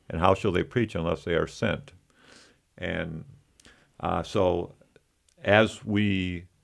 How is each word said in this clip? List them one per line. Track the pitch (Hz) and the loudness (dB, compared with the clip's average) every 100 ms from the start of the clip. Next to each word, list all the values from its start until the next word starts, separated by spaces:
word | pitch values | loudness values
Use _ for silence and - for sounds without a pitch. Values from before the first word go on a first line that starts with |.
| - | -10
And | - | 2
how | 92 | 4
shall | 95 107 | 4 2
they | 87 | 0
preach | 85 123 107 | -2 -2 -2
unless | - 82 82 | -2 -4 -4
they | - | -2
are | 82 80 | 0 -2
sent?" | - - 82 - - _ _ - - - _ _ - | -2 -2 -2 -6 -20 _ _ -20 -20 -20 _ _ -10
And, | 87 87 85 80 - - _ _ - _ _ - | -6 -6 -6 -8 -14 -20 _ _ -20 _ _ -8
uh, | 90 87 | -4 -4
so | 85 104 92 87 85 - _ _ _ _ _ _ | -2 2 2 2 -4 -12 _ _ _ _ _ _
as | - 104 110 - | 2 4 4 0
we | 107 101 104 95 90 87 90 _ | -2 0 2 0 -2 -6 -10 _